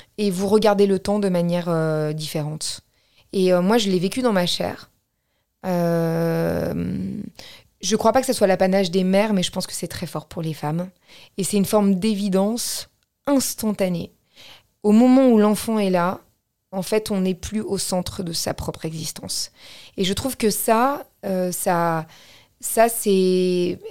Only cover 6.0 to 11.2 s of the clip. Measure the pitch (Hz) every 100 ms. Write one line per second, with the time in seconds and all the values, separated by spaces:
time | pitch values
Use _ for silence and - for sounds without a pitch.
6 | 165 165 165 165 165 - 80 - 175 -
7 | 190 196 - - - - _ _ 180 208
8 | 226 247 262 233 196 185 190 190 190 185
9 | 185 190 214 202 175 - 180 - 170 -
10 | 165 156 156 - 160 151 147 160 185 -
11 | _ -